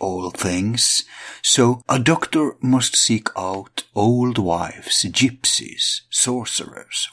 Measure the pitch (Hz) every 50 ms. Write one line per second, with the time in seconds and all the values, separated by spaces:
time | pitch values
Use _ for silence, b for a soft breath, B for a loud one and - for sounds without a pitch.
0 | - 95 92 92 92 90 - - - 92 87 92 98 107 117 120 - - - -
1 | - B B B B B B B B - - 135 120 120 123 123 - - 131 131
2 | 123 156 165 165 - - - 160 151 139 - - - 127 131 127 - - - -
3 | - - 113 107 107 - - - 92 92 95 98 95 - - - - _ - 104
4 | 101 117 120 123 123 123 117 113 98 87 85 85 85 85 - - - - - -
5 | - 95 - - 131 131 120 - - - - - - - - - - - - -
6 | - - - - - 123 123 123 110 - - - 71 - - - - - - -
7 | - -